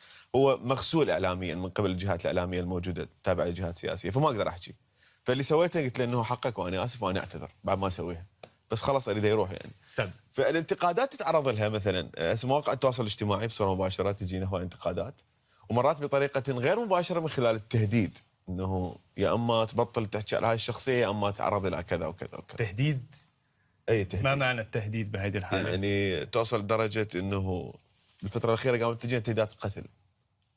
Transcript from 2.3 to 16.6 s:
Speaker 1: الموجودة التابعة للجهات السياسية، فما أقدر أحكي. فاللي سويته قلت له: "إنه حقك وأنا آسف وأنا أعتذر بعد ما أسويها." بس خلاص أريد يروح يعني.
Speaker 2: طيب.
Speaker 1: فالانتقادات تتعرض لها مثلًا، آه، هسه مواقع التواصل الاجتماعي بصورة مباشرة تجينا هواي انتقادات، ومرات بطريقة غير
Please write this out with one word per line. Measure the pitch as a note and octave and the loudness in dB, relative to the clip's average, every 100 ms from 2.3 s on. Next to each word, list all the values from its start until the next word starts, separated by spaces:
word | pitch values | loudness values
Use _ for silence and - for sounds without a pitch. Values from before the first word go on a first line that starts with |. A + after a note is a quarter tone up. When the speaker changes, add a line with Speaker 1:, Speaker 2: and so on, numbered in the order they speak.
| F2 F2+ F2+ | 0 0 -2
Speaker 1:
الموجودة | F2 F2+ F2+ E2+ | -2 -2 -4 -6
التابعة | - _ - F2 | -8 _ -2 0
للجهات | E2 F2 F2+ | 0 -2 -4
السياسية، | F2 - E2 F2 | -4 -6 -4 -2
فما | G#2+ D#3 | 2 2
أقدر | A2+ E2+ | 2 -2
أحكي. | F2+ - - _ _ - _ | -4 -12 -16 _ _ -20 _
فاللي | - B2+ | 0 0
سويته | C3+ D#3 F3 E3+ | 4 4 4 2
قلت | C3+ A#2+ | -2 -2
له: | |
"إنه | A#2+ B2 | 0 0
حقك | A2 B2 C3+ A2 | 0 -2 -2 -2
وأنا | F2+ F#2 | -2 -2
آسف | A#2+ A#2+ | -2 -2
وأنا | G2 F#2 | 0 0
أعتذر | - D#2+ C#2+ _ | -4 -8 -12 _
بعد | G2 F#2+ | -2 0
ما | G2 | 0
أسويها." | F2 E2 E2+ F#2 _ - _ - | -2 -6 -8 -12 _ -20 _ -6
بس | A2 | -2
خلاص | - C3+ B2 | 2 0 2
أريد | G#2 | 2
يروح | G#2 G#2+ F#2+ | 4 4 2
يعني. | F#2+ - - - - | -4 -12 -18 -12 -4
Speaker 2:
طيب. | G2+ - _ | -4 -6 _
Speaker 1:
فالانتقادات | - B2 D#3+ D#3+ G3 F3 F3 C4+ | 0 2 2 0 0 2 2 0
تتعرض | - - D#3+ C3+ | -2 2 2 4
لها | G#2+ G#2+ | 2 2
مثلًا، | G#2+ G2+ F#2 C#2+ - | 2 2 0 -2 -2
آه، | E2 | 0
هسه | A2+ B2 | 0 2
مواقع | C#3+ C#3+ | 2 2
التواصل | C3 C3+ B2 | 2 2 2
الاجتماعي | A2 - G#2 G2+ A2+ | -2 -2 0 0 0
بصورة | - G2+ | 0 2
مباشرة | F#2 F#2+ F#2+ F#2+ | 2 0 0 -2
تجينا | G2 F#2 F#2 F#2 | -2 -4 -4 -2
هواي | F#2+ | -2
انتقادات، | F2+ - F2 F#2 G#2+ - - _ _ _ - | -4 -6 -4 -4 -6 -10 -20 _ _ _ -2
ومرات | A#2 C3 D#3 | 2 2 2
بطريقة | C#3+ C#3 C#3 C#3 B2+ | 0 0 2 0 -2
غير | B2 | 0